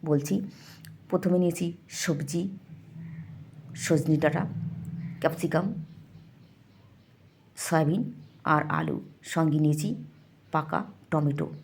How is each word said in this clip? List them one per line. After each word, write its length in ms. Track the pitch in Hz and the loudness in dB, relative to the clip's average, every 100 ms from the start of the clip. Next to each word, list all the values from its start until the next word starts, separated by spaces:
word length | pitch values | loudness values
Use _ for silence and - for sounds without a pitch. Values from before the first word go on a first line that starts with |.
| 156 | 4
বলছি। 300 | 147 147 196 - - - - - - - | 2 4 0 -2 -10 -20 -18 -18 -20 -2
প্রথমে 300 | 185 185 180 | 0 4 4
নিয়েছি 260 | 175 170 170 170 - - | 4 2 -2 -4 -12 -6
সবজি, 400 | - 147 139 170 190 - - - - - 165 - - - - - - - | 0 0 0 -2 -4 -6 -16 -20 -18 -14 -12 -12 -14 -14 -18 -18 -16 -8
সজনি 400 | - 160 151 151 | 2 2 4 4
ডাঁটা, 260 | 151 156 190 - - - - - - - | 4 2 -2 -4 -6 -8 -8 -8 -8 -2
ক্যাপসিকাম, 460 | 156 - 165 160 196 - - - - - - - - - - - - - - _ - _ - - | -2 0 0 2 0 -4 -10 -16 -20 -20 -20 -20 -20 -20 -20 -20 -20 -20 -20 _ -20 _ -20 -12
সয়াবিন 440 | - 165 147 185 - - - - - | 0 4 4 2 0 -6 -18 -8 2
আর 80 | 151 156 | 2 2
আলু। 280 | - 160 - - - - | -2 0 -4 -6 -18 -6
সঙ্গে 260 | - 160 151 | 2 4 4
নিয়েছি 300 | 151 151 151 - - - - - - | 4 4 0 -4 -10 -18 -20 -20 -4
পাকা 260 | 160 151 - - - - | -4 0 -2 -2 -12 -2
টমেটো। 380 | 160 147 143 - - | 2 2 0 -4 -6